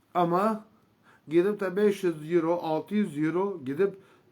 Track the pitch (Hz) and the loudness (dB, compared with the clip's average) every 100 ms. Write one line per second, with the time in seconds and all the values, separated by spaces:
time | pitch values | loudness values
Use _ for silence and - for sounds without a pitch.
0 | _ 175 170 175 214 214 - _ _ _ | _ -2 0 2 0 -2 -10 _ _ _
1 | _ _ - 165 190 202 190 180 214 196 | _ _ -2 2 2 0 -4 2 2 2
2 | 175 156 156 175 160 175 165 156 147 208 | -2 -4 0 0 2 0 0 -4 -2 -2
3 | 190 143 156 170 202 180 131 143 196 - | 0 0 0 0 -2 -4 -6 0 0 -2
4 | - _ _ | -20 _ _